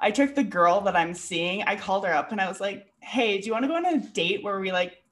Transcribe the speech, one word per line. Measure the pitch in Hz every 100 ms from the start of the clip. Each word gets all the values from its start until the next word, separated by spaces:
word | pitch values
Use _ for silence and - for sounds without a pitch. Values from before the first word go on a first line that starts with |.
I | 214
took | 214 277
the | 277
girl | 214 180 170 185
that | 196 175
I'm | 165
seeing, | 175 - 170 170 190
I | - 208
called | - 196
her | 196
up | 156 143
and | 208
I | 190
was | 190
like, | 196 190 - _
"Hey, | - 240 226 196
do | 202
you |
wanna | 220 269
go | 330
on | 359
a | 311
date | - - 170 202
where | 202 196
we, | 190
like, | 185 180 - _